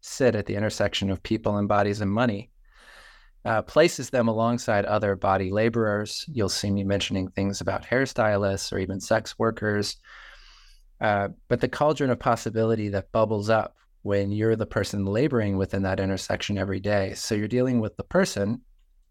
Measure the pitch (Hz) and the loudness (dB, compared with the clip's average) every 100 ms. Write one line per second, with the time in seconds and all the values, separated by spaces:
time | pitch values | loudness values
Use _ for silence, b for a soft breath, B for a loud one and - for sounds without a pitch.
0 | - - 127 107 95 101 107 - 104 - | -14 2 2 2 -2 -2 -2 0 -2 0
1 | 98 92 - 110 110 104 104 104 101 101 | -2 -2 -2 -2 0 0 2 2 2 0
2 | 101 107 123 101 - _ B B B B | 0 0 0 -2 -10 _ B B B B
3 | B B B _ 113 110 - 151 165 - | B B B _ -2 -2 2 4 4 2
4 | 123 127 113 110 117 120 - 104 - 107 | -2 2 2 2 0 0 0 0 2 0
5 | 101 95 98 95 92 104 113 117 107 104 | 0 0 2 2 2 2 2 2 0 0
6 | 104 - - 131 95 - 101 101 98 101 | -4 -8 -6 -2 -2 0 0 0 0 0
7 | - 95 92 - 98 98 98 98 - 123 | 0 -2 -2 -2 -2 -2 -4 -4 0 0
8 | 135 - 107 101 98 98 - 98 95 95 | 0 0 2 2 0 -2 -4 -4 -4 -6
9 | - 110 - - 113 113 107 104 101 - | 0 0 -2 -2 -2 0 -2 0 -2 -8
10 | B B B B B B B B - _ | B B B B B B B B -20 _
11 | 110 101 98 - - 120 - - 147 151 | 0 2 0 -6 -4 0 0 2 0 2
12 | 135 120 131 113 113 110 113 110 104 98 | 0 0 0 0 0 0 2 2 0 -4
13 | - 113 107 107 104 110 - - _ _ | -2 2 2 2 2 2 0 -8 _ _
14 | 101 101 101 104 110 110 104 110 95 101 | 0 0 0 0 2 2 0 -2 -2 -2
15 | 98 107 151 120 104 98 95 98 95 98 | 0 0 2 2 0 0 0 0 0 0
16 | 95 95 - 95 - 101 98 95 104 101 | -2 -2 -4 -4 -2 -2 -2 -2 0 0
17 | 95 107 - 107 104 123 127 120 107 - | 0 -4 -4 -2 0 0 2 2 0 -6
18 | - 180 185 101 101 120 - _ _ _ | -2 0 2 0 -2 -4 -8 _ _ _
19 | _ | _